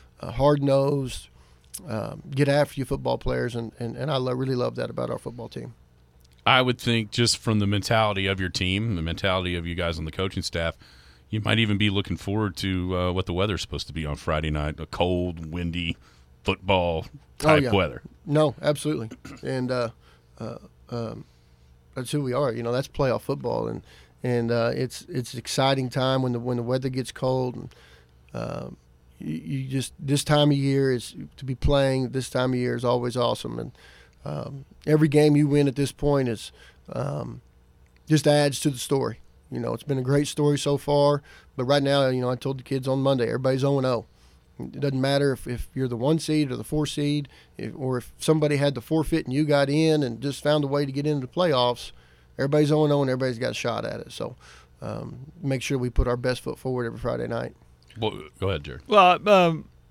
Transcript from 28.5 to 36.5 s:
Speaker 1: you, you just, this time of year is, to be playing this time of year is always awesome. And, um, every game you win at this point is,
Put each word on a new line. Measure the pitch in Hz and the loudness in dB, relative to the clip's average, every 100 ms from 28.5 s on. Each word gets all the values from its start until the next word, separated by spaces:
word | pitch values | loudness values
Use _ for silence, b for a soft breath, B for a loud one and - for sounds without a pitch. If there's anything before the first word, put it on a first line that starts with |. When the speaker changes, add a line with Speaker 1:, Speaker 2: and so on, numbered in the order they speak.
| - - - _ _ _ - | -8 -10 -16 _ _ _ -14
Speaker 1:
you, | - 160 | -8 -8
you | 156 135 131 | -6 -6 -4
just, | 131 123 - | -4 -4 -6
this | 139 143 | -2 0
time | - 151 147 | 4 4 6
of | 139 | 4
year | 139 139 135 | 2 2 2
is, | 123 - 175 - - | 0 -4 -14 -16 -12
to | 131 | -10
be | 127 | -2
playing | - 143 135 131 123 | 2 4 4 2 0
this | 131 127 | -4 -2
time | 131 127 | 0 0
of | 127 | 0
year | 123 120 | -2 -2
is | |
always | 120 123 123 123 | 0 0 0 0
awesome. | 117 117 117 117 | 0 -2 -6 -8
And, | 117 - b b b b - | -8 -12 b b b b -8
um, | 143 123 135 - - - | -8 -8 -12 -18 -8 2
every | 156 151 | 4 6
game | 147 151 147 | 6 6 6
you | 147 | 4
win | 147 143 | 4 2
at | 127 | 0
this | 139 | -4
point | - 147 143 127 | 0 2 2 0
is, | 107 - | -4 -10